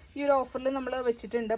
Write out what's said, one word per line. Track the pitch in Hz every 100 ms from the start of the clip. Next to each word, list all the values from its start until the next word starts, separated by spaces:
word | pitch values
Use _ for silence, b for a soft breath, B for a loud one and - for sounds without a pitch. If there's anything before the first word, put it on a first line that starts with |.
| b 277
ഈ | 285
ഒരു | 277
ഓഫറിൽ | 247 254 262 269
നമ്മൾ | 254 262 247
വെച്ചിട്ടുണ്ട്. | 240 202 233 226